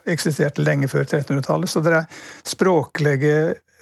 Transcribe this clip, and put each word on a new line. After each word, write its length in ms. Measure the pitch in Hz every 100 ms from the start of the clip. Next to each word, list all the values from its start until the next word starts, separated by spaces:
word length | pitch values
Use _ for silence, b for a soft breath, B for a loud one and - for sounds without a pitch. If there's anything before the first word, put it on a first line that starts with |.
| -
eksisterte 540 | 165 - 143 147 -
lenge 280 | 147 143 135
før 160 | 143 139
trettenhundretallet, 640 | 151 135 139 135 160 185
så 120 | 185
det 120 | 165
er 140 | 165 165 B B B
språklige 1120 | - - 185 170 127 - 147 135 147 151 165 - _ _